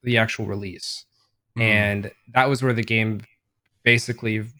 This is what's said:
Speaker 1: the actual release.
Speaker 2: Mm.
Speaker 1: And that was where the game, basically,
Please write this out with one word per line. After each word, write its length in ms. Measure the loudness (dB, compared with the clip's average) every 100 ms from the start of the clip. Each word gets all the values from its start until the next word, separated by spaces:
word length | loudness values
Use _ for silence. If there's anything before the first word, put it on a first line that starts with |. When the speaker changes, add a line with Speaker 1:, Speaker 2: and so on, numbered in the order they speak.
Speaker 1:
the 160 | 0 2
actual 280 | 2 -2 -6
release. 600 | -8 -10 -12 -12 -14 -16 _ _ _ _ -2
Speaker 2:
Mm. 40 |
Speaker 1:
And 500 | 2 4 2 -2 -6 -14 _
that 140 | 0 2
was 140 | 2
where 120 | 0
the 100 | -2
game, 380 | 0 0 0 -4 -10 _ _ _ _ _
basically, 600 | 2 2 2 -6 -2 -2 -4